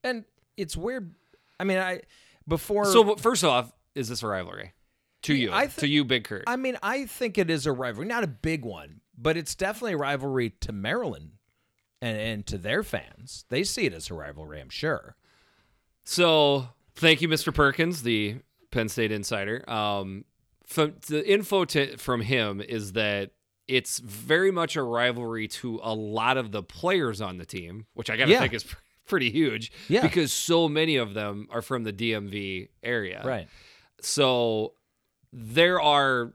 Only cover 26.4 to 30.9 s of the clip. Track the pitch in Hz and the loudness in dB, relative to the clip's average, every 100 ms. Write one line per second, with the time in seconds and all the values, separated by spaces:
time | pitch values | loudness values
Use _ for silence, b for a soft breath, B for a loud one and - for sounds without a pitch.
26.4 | 113 104 90 - 175 190 131 101 104 90 | 0 -6 -8 -4 0 2 0 -2 -8 -8
27.4 | 82 92 85 98 110 - 113 110 135 233 | -10 -12 -10 -14 -14 -10 -4 0 6 6
28.4 | 147 113 - - _ _ - 190 123 120 | 4 -2 -10 -16 _ _ -2 0 2 2
29.4 | 151 110 110 B B 202 - 175 147 - | 0 0 -8 B B 2 4 2 0 0
30.4 | - 170 165 151 160 | 2 4 4 2 2